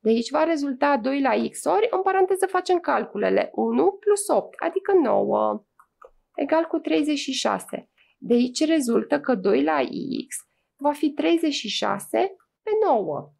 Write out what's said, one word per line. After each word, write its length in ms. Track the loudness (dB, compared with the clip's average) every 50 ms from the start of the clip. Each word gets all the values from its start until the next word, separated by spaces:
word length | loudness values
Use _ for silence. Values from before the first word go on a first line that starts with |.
De 80 | _ 2
aici 220 | 2 2 0 -2
va 140 | 0 0 0
rezulta 520 | 2 0 -2 -2 -4 -2 0 2 2 2
doi 240 | 2 0 -2 -2 0
la 280 | 0 2 2 0 0 -4
x 160 | -6 -6 -2
ori, 240 | 0 2 2 2 0
în 120 | 0 0 0
paranteză 440 | 0 2 2 2 2 2 0 0
facem 320 | 0 0 -2 0 2 0 0
calculele, 720 | 0 0 -2 -2 -2 -4 -6 -2 0 2 2 2 0 0 -2
unu 380 | -2 -2 0 2 2 2 2 0
plus 360 | 0 0 0 0 0 2 0
opt, 320 | 0 0 0 -2 -10 -6
adică 320 | -6 -4 -4 -4 -2 2 2
nouă, 720 | 4 4 4 2 2 2 2 0 2 2 0 0 -2 _ _ _ _ -20 _ _ _ -20 -20 _ _ _ _ _
egal 300 | -6 -2 0 0 0 0
cu 140 | 0 -4 -6
treizeci 400 | -2 0 0 0 0 0 -2 -4
și 140 | -4 -6 -6
șase. 580 | -4 -2 -2 -2 -2 -6 -8 -12 -12 -12 _ _ _ _ _ _ _
De 160 | -2 2 2
aici 320 | 2 2 0 0 -2 0
rezultă 540 | 2 2 2 2 2 0 0 0 0 -2 -2
că 140 | 0 0 -2
doi 280 | 0 2 2 2 2 2
la 180 | 2 2 0 0 -2 -4 -8 -6 -6 -6 -6 -6 -8
x 80 | -10 -14 -14 _ _ _ _ _ _
va 160 | _ -2 -2 -2
fi 180 | 0 -2 -2
treizeci 420 | -2 0 0 2 2 2 2 0 -2
și 160 | -2 -6 -6
șase 680 | -6 -4 -2 -2 -4 -4 -6 -4 0 0 0 0 -2 _ _ _ _ _ _
pe 80 | -2 0 2 2
nouă. 480 | 2 2 2 0 -2 -6 -6 -8 -12 _ _